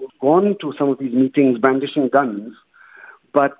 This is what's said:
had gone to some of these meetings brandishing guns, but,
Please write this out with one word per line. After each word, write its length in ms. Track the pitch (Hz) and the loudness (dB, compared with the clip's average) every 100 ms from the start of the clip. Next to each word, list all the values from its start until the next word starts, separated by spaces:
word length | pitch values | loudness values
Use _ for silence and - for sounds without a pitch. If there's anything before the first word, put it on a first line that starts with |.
had 180 | - - | -16 -4
gone 360 | 135 170 202 196 | 2 2 2 -2
to 140 | 151 - | -6 -4
some 120 | 143 | -2
of 100 | 131 | -2
these 160 | 135 | -2
meetings 440 | 123 131 147 135 117 | 0 0 2 2 2
brandishing 500 | 131 135 143 151 127 | 0 0 -2 -4 0
guns, 480 | 143 131 101 110 - _ _ - - - - _ | 0 0 -4 -12 -18 _ _ -20 -20 -20 -20 _
but, 260 | 143 139 - | -2 -2 -2